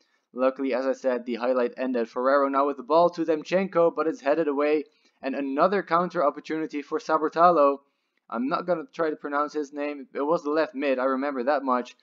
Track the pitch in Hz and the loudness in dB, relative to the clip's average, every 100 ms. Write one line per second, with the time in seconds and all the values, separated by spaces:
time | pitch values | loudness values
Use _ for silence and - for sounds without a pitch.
0 | _ _ _ 123 131 135 135 120 135 127 | _ _ _ -2 0 0 -2 0 0 -2
1 | 131 123 120 113 127 127 120 - 131 123 | -2 -2 -2 -2 0 0 0 -2 -4 -2
2 | 113 127 127 143 139 139 143 139 123 160 | -4 -2 2 2 2 2 0 -2 2 4
3 | 175 170 160 156 - 180 190 170 170 156 | 4 2 -2 -2 0 -2 0 2 2 2
4 | 156 135 139 156 151 139 147 151 - _ | -2 -2 0 0 0 0 2 0 -2 _
5 | _ _ 131 135 139 139 185 202 175 170 | _ _ -6 -6 -4 0 2 0 0 0
6 | 180 170 147 147 - 160 156 147 - 156 | 0 0 0 -2 -6 -6 -4 -6 -6 -6
7 | - 156 151 156 175 165 143 139 _ _ | -2 0 0 4 4 6 4 2 _ _
8 | _ _ - 113 131 170 175 165 139 - | _ _ -10 -6 -4 -2 -2 -4 -6 -4
9 | 160 147 147 143 147 151 139 147 147 147 | -4 -4 -4 -4 -2 -4 -6 -6 -8 -8
10 | 127 - 143 170 147 156 151 131 143 127 | -10 -4 -2 -2 0 0 -2 -2 -2 0
11 | 135 131 143 135 120 147 139 123 120 - | 0 0 -2 -4 -2 -2 0 -2 -2 -12